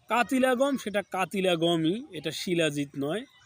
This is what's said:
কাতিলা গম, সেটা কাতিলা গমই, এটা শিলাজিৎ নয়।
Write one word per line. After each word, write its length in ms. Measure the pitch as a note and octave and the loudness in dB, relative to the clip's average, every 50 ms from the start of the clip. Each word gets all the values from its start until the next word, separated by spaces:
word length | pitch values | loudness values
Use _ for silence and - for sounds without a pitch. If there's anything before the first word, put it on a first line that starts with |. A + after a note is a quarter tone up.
| _ - | _ -2
কাতিলা 460 | - B3 A#3+ - C4+ B3+ B3+ C4 B3+ | 0 0 2 2 2 2 4 2 4
গম, 220 | A#3 C4+ C#4+ C4+ | 2 2 0 0
সেটা 240 | - - G#3 F#3+ G#3 | -2 -4 -4 -4 -4
কাতিলা 540 | F#3 - - F#3 F#3 - - G3 F#3 F#3 F3 | -4 -4 -4 -4 -4 -2 -2 0 2 2 2
গমই, 500 | E3 E3 E3+ E3+ E3 D#3+ D#3 F#3+ A#3 D4 - | 2 2 2 2 2 2 0 0 -2 -6 -10
এটা 200 | F#3 D#3 - D#3+ | -12 -8 -8 -6
শিলাজিৎ 580 | C#3+ - - G3 F3 E3+ D#3+ D#3 C#3+ D3 C#3+ C#3 - | -6 -6 -4 -2 0 2 2 0 0 -2 -4 -4 -4
নয়। 280 | C#3+ C#3 D3 E3+ A3 C#4 - _ - - | -4 -4 -2 -2 -4 -6 -10 _ -20 -20